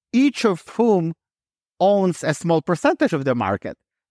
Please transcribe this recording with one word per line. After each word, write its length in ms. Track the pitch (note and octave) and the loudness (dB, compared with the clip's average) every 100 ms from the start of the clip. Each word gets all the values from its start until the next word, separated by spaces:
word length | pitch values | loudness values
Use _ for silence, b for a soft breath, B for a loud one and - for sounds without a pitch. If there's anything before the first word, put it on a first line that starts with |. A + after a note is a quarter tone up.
| _ | _
each 320 | A#3 C#4 - A3 | 2 2 2 -2
of 200 | F3 - | -2 -8
whom 440 | - A#3 G3 E3 E3 _ _ _ _ _ _ | 0 2 2 0 -8 _ _ _ _ _ _
owns 440 | F#3 G3+ F#3+ E3+ | 0 2 0 -2
a 100 | - | -4
small 280 | D3+ E3+ D#3+ | -4 0 0
percentage 500 | - F3 - F4+ D4 | 0 0 0 0 0
of 140 | D3+ C3+ | 0 -2
the 100 | A#2+ | -2
market, 400 | G2 G2+ G#2 - _ _ _ | -2 -4 -6 -14 _ _ _